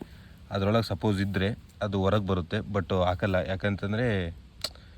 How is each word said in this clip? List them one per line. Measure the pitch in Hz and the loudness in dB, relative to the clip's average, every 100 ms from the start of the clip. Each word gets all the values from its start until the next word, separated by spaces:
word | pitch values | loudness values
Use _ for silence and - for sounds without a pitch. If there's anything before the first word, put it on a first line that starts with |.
| - - - - - | -14 -16 -20 -18 -6
ಅದ್ರೊಳಗೆ | 101 98 113 110 | 0 4 4 2
ಸಪೋಸ್ | 98 110 95 | 0 2 2
ಇದ್ರೆ | 98 95 98 - - - | 2 0 0 -2 -10 -6
ಅದು | 104 98 | -2 2
ಹೊರಗೆ | 95 107 95 | 4 2 2
ಬರುತ್ತೆ, | 92 82 107 | 0 0 -4
but | 104 104 85 95 | -2 -2 0 2
ಹಾಕಲ್ಲ. | 90 90 104 | 2 2 2
ಯಾಕಂತಂದ್ರೆ | 92 87 95 104 98 98 107 123 101 85 - - - - - - | 0 0 -2 -2 -2 -2 0 0 0 -2 -6 -16 -12 -12 -12 -20